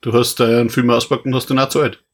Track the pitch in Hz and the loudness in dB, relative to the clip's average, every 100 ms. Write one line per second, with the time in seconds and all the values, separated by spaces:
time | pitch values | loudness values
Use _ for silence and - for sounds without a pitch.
0 | - 117 120 - 117 117 120 123 120 117 | -2 0 0 0 2 2 0 0 2 2
1 | - 127 - 131 - 131 135 160 143 - | 0 -4 -2 -4 -2 0 0 0 -2 -4
2 | _ | _